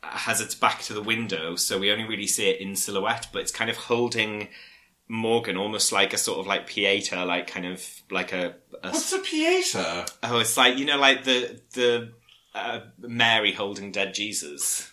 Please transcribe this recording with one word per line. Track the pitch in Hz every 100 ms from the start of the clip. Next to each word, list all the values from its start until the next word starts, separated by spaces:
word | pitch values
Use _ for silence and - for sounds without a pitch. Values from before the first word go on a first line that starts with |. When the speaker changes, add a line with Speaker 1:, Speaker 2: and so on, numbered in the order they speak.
Speaker 1:
has | - - - 110
its | 107 -
back | 117 -
to | -
the | 107
window, | 104 113 113 82 80
so | 87 - 101
we | 98
only | 104
really | 110 107 101
see | - 101
it | 95
in | 98
silhouette, | 98 - 101 101 113 -
but | 101
it's | -
kind | - 113
of | 110
holding | - 120 120 117 107 104 101 - - - _ _ _
Morgan, | 113 113 117 110 92
almost | 101 107 -
like | 101 98
a | 101
sort | - 92
of, | 95
like, | 95 -
Pieta, | - 98 101 98 90
like, | 90 90 90
kind | 101 90
of, | 90 - - _
like | 92 90
a, | 92 90 - _ -
a | -
Speaker 2:
What's | 320 -
a | 381
Pieta? | 381 311 320 370 359 - - - - -
Speaker 1:
Oh, | 117 120
it's | 113 -
like, | 127 131
you |
know, | 139 143
like | 135 135
the, | 131 127 120 117 _
the, | - 123 120 113 - _ - _
uh, | 107 107 113 107 -
Mary | 120 120 117 113 104
holding | 95 101 101 101
dead | 98 98
Jesus. | 95 107 101 76 71 - - -